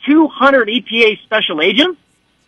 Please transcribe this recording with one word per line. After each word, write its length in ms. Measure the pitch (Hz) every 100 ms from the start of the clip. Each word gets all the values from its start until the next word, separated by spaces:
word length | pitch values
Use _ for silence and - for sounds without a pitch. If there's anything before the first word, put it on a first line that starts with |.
two 240 | - 302 302
hundred 400 | - 262 269 208
E 140 | 233
P 220 | - 226 220
A 100 | 208
special 380 | - 214 196 160
agents, 360 | 170 214 349 339 _ _ _ _